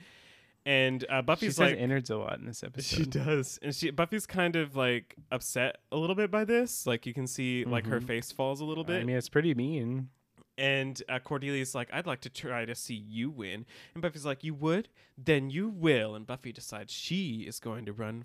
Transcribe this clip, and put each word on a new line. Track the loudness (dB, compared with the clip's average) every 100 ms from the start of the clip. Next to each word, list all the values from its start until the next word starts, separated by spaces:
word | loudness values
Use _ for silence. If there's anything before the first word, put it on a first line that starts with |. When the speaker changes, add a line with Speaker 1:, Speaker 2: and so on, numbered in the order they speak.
| -14 -20 -20 -20 _ _ 2
Speaker 1:
And, | 6 6 2 0
uh, | 0
Buffy's | 4 2 2
Speaker 2:
She |
says | 4 4
Speaker 1:
like, | 4
Speaker 2:
innards | 2 2 2
a | -2
lot | -2 -6
in | -8
this | -10
Speaker 1:
She | -10
Speaker 2:
episode. | -6 -2 0 2
Speaker 1:
does. | 2 2 2 0 -6
And | -6
she, | -4 -2
Buffy's | 0 0 -2 -2
kind | 0 2 2
of, | 0 2
like, | 2 2 -2 -16 -6
upset | -4 -2 0 0 0 -4
a | -2
little | 0 2
bit | 2
by | 2 2
this. | 2 2 0 0
Like, | 0 0
you | -4
can | -4
see, | -2 0 0 2
like, | 0 2
her | 0
Speaker 2:
Mm-hmm. | 0
Speaker 1:
face | -2 -2
falls | -2 -2 -2
a | -4
little | -4
bit. | 0 0
Speaker 2:
I |
mean, | 2 0
it's | 2
pretty | 4 4 4
mean. | 2 0 0 -2 -4 _ _ _ -14 0
Speaker 1:
And, | 2 4 0 -4 -4
uh, | -4
Cordelia's | -2 -4 -2 -2 -2
like, | -4 -4
"I'd | -4 -4
like | -4
to | -6
try | -10 -6 -4 -4
to | -6
see | -8
you | -8 -6 -4 -4
win." | -4 -6 -8 -10 -16 -16 -6
And |
Buffy's | -6 -4 -4
like, | -4
"You | -6 -2
would? | 2 2 0 _ _ -2
Then | 4 4 4
you | -2 -2
will." | 2 4 6 4
And | -4 -8
Buffy | -10 -10
decides | -14 -12 -12 -10
she | -8 -4 -2 -2 -4 -6
is | -8
going | -8 -8 -8
to |
run | -6 -6 -8